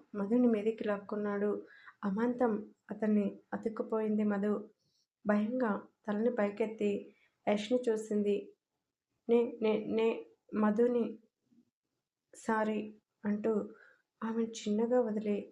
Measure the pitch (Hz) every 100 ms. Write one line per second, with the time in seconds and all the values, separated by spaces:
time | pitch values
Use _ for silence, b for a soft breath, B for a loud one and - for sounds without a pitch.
0 | - 208 202 240 247 220 214 226 214 202
1 | 202 208 208 202 208 202 B B B B
2 | 208 196 240 247 247 208 - - - 208
3 | 214 214 196 196 - 202 226 220 220 220
4 | 220 214 214 202 208 202 - _ _ _
5 | _ _ 208 208 214 254 240 202 - _
6 | - 208 233 240 202 202 220 214 208 202
7 | B B B _ - 208 - 247 247 220
8 | 214 208 208 202 - - _ _ _ _
9 | _ _ - 233 240 - 220 214 214 220
10 | 226 - - _ _ 202 214 208 240 240
11 | 220 - _ _ _ _ _ _ _ _
12 | _ _ _ - - 220 220 214 214 214
13 | _ _ 208 208 214 214 - B B B
14 | _ _ 220 226 226 - 214 208 233 247
15 | 233 214 208 202 -